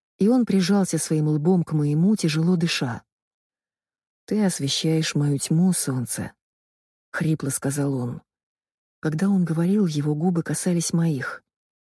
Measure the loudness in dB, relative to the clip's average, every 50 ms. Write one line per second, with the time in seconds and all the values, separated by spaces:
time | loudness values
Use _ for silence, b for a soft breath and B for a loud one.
0 | _ _ _ 0 2 4 4 4 2 2 2 2 2 2 2 2 2 0 -2 -2
1 | -2 0 0 0 2 2 0 2 2 2 2 2 2 0 0 0 0 2 2 2
2 | 4 2 2 2 0 0 0 0 2 2 2 2 0 0 -2 -2 -4 -4 -6 -8
3 | -12 _ _ _ _ _ _ _ _ _ _ _ _ _ _ _ _ _ _ _
4 | _ _ _ _ _ -4 0 0 2 0 0 -2 -4 -4 -2 -2 0 0 0 0
5 | 0 0 -2 0 0 0 0 -2 0 0 2 2 4 2 2 0 -2 -2 -4 -4
6 | -4 -4 -6 -8 -8 -10 -12 _ _ _ _ _ _ _ _ _ _ _ _ _
7 | _ _ -6 -4 -2 0 0 0 -2 -4 -4 -4 -4 -4 -2 -2 -2 -2 -2 -4
8 | -4 -6 -8 -12 -14 _ _ _ _ _ _ _ _ _ _ _ _ _ _ _
9 | -4 -4 -2 0 0 2 2 2 2 0 0 0 2 2 2 2 2 0 0 -2
10 | -2 -2 -2 0 0 0 0 0 -2 -2 -6 -4 -2 0 0 0 0 0 0 0
11 | 0 0 0 -2 -4 -8 -10 -12 -16 _ _ _ _ _ _ _